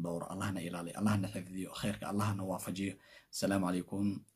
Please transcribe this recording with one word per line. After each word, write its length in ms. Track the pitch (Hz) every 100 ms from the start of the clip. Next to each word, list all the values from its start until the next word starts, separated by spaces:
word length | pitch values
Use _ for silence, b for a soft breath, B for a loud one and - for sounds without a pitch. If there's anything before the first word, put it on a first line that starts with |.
dhowro. 220 | 85 85 85
Allah 160 | 95 101
hana 160 | 95
ilaaliyo. 340 | 85 87 87 -
Allah 140 | 104
hana 160 | 101 92
xifdiyo. 420 | - 90 92 92
Khayrka 320 | - 104 101 78
Allah 160 | 101 107
hana 180 | 101
waafajiyo. 500 | 95 90 - 90 98 - B B B
Asalaamu 340 | - 95 98 90
calaykum 400 | 90 - 98 101 101 -